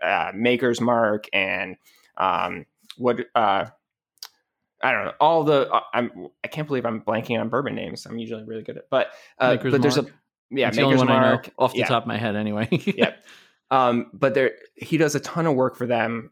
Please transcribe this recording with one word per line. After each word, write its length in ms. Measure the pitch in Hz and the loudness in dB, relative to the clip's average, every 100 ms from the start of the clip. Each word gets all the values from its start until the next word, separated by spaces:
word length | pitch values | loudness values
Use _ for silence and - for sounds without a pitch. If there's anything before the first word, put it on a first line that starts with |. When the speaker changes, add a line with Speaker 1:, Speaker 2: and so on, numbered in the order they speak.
Speaker 1:
uh, 280 | 85 95 85 95 | 0 0 -2 0
Maker's 460 | 120 123 127 117 | 0 2 2 0
Mark 480 | 120 117 113 107 - | 2 2 2 0 -2
and, 460 | 98 95 92 95 95 _ _ _ - | -2 0 -2 -6 -10 _ _ _ -2
um, 480 | 92 90 90 90 - _ - - | 0 0 -2 -6 -14 _ -20 -4
what, 240 | 123 117 123 123 | -2 -2 -2 0
uh, 320 | 107 98 101 - _ _ _ _ - _ _ _ _ _ | 2 2 -2 -10 _ _ _ _ -20 _ _ _ _ _
I 80 | - | -2
don't 140 | 117 101 | 0 -2
know, 80 | - | 0
all 220 | 156 165 151 | 2 4 4
the, 260 | 143 127 | 2 2
uh, 100 | 110 - | -2 -2
I'm, 340 | 113 120 - 82 _ | -2 -4 -6 -18 _
I 40 | 117 | -12
can't 180 | 156 151 | -8 -6
believe 180 | 131 120 | -4 -4
I'm 140 | 110 | -4
blanking 380 | - 113 131 113 | -4 -4 -2 -4
on 80 | 110 | -2
bourbon 260 | 117 135 107 | -2 -4 -6
names. 300 | - - - | -8 -12 -12
I'm 120 | 117 | -12
usually 240 | 113 113 | -10 -12
really 200 | 110 110 | -10 -12
good 140 | 107 - | -10 -14
at, 120 | - | -2
but, 220 | 131 - - - - | -2 -2 -6 -16 0
uh, 120 | 127 | 2
Speaker 2:
Maker's 200 | 120 135 | 2 2
Speaker 1:
but 100 | 131 | 2
there's 140 | 139 135 | 2 2
Speaker 2:
Mark. 140 | - | -2
Speaker 1:
a, 20 | - _ _ _ | -8 _ _ _
yeah, 160 | 135 117 | -2 0
Speaker 2:
That's 100 | 110 | 2
the 60 | |
only 120 | 139 131 | 4 4
Speaker 1:
Maker's 100 | 123 | 4
Speaker 2:
one 100 | 123 | 4
Speaker 1:
Mark. 260 | 131 127 - | 4 2 -2
Speaker 2:
I 20 | |
know 60 | - | -2
off 160 | 123 | 0
the 60 | - | 0
Speaker 1:
Yeah. 80 | 110 | 0
Speaker 2:
top 160 | 120 | 0
of 40 | 113 | 0
my 100 | 107 | -2
head 180 | 113 104 | -2 -2
anyway. 320 | 107 104 113 | -2 -2 -2
<laughs> 160 | 156 - | -2 -2
Speaker 1:
Yep. 320 | 185 - - - - _ _ - | 0 -2 -2 -16 -20 _ _ -2
Um, 400 | 135 127 120 - | 2 2 2 -4
but 220 | - 135 131 | -2 0 2
there, 160 | 131 - - - | 0 -2 -12 -16
he 220 | - 156 | -2 0
does 180 | 156 147 | 2 0
a 40 | |
ton 260 | - 170 165 | -4 -2 0
of 80 | 131 | 2
work 200 | 127 - | 0 -2
for 120 | 120 | -2
them, 420 | 120 113 117 113 | 0 -2 -4 -10